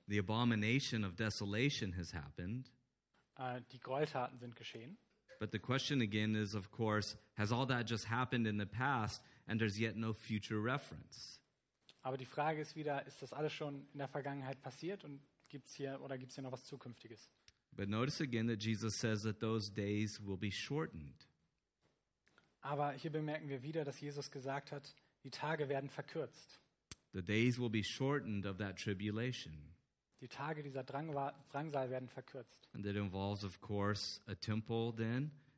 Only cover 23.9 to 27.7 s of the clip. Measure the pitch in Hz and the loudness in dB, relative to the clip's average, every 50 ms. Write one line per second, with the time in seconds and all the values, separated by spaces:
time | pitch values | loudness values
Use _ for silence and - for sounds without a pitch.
23.9 | 131 - 143 147 143 143 139 - - 139 127 135 135 143 - - 151 143 - - | -4 -6 -6 -6 -6 -6 -6 -6 -6 -6 -4 -2 -2 -4 -4 -6 -8 -10 -10 -12
24.9 | - _ _ _ _ _ - 131 - - 143 151 160 147 147 135 143 135 143 139 | -18 _ _ _ _ _ -14 -12 -8 -4 -2 0 0 0 0 0 0 0 -2 -4
25.9 | - - 165 - - 165 135 - - - - - - - _ _ _ _ _ - | -6 -8 -8 -6 -4 -4 -4 -4 -8 -14 -20 -20 -20 -20 _ _ _ _ _ -16
26.9 | - - _ _ - 95 87 92 104 110 117 127 120 123 123 113 | -16 -16 _ _ -6 -4 0 4 6 6 6 6 6 4 2 2